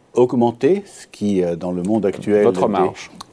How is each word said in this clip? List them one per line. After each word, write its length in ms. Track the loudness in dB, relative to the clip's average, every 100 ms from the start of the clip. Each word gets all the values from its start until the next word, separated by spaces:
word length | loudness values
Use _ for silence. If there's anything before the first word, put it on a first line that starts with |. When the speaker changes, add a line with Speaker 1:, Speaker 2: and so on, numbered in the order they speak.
| _
Speaker 1:
augmenté, 720 | 0 2 2 0 0 0 0 -2
ce 200 | -18 -20
qui, 360 | -6 -2 0
euh, 140 | 0 -4
dans 160 | -6
le 100 | -6
monde 240 | -2 0 0
actuel, 380 | -2 0 2
Speaker 2:
Votre 160 | 4 2
Speaker 1:
était 80 | 0
Speaker 2:
marge. 420 | 0 -2 -4 -14 -20 -20